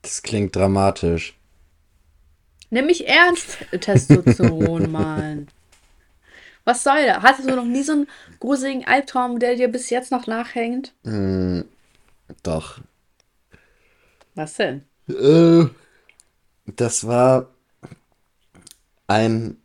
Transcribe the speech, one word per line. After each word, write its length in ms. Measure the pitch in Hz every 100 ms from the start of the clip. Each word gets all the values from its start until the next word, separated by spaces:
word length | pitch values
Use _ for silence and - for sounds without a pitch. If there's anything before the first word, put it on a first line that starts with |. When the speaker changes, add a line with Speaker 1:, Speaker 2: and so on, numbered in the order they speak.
Speaker 1:
Das 220 | - -
klingt 340 | - 107 101 -
dramatisch. 800 | 95 98 98 95 85 85 - _ _ _ _ _ _ _ _ _ _ _ _ _ -
Speaker 2:
Nimm 160 | 226 285
mich 200 | 339 -
ernst, 520 | 294 349 349 - - - 180
Testosteron, 1120 | - 202 - 139 - 113 - 160 160 165 165
Speaker 1:
<laughs> 0 |
Speaker 2:
Mann. 580 | 160 156 156 156 151 147 _ _ _ _ _ _ _ _ - - _
Was 200 | - 294
soll 200 | 285 294
da? 180 | 269 -
Hattest 280 | 240 269 262
du 40 |
noch 120 | 254 240
nie 160 | 254
so 100 | 277
einen 160 | 302 285 - - -
gruseligen 460 | 233 277 269 262 -
Albtraum, 540 | 262 277 254 247 240
der 160 | 240 247
dir 120 | 247
bis 220 | 247 -
jetzt 200 | 240 254
noch 160 | 247 247
nachhängt? 680 | 220 233 240 233 247 277 _
Speaker 1:
Mm, 600 | - 107 95 95 92 90 - _ _ _ _ _ _ -
doch. 380 | 92 78 - - - _ _ _ _ _ _ _ _ _ _ _ _ _ _
Speaker 2:
Was 200 | - 156
denn? 300 | - 190 139 _ _ -
Speaker 1:
Äh, 580 | - 135 165 165 165 151 - _ _ _ _ _ _ _ _ - -
das 300 | 120 - 110
war 420 | 120 127 131 127 _ _ _ - - _ _ _ _ _ _ _ - _ _ -
ein 500 | 104 110 113 113 -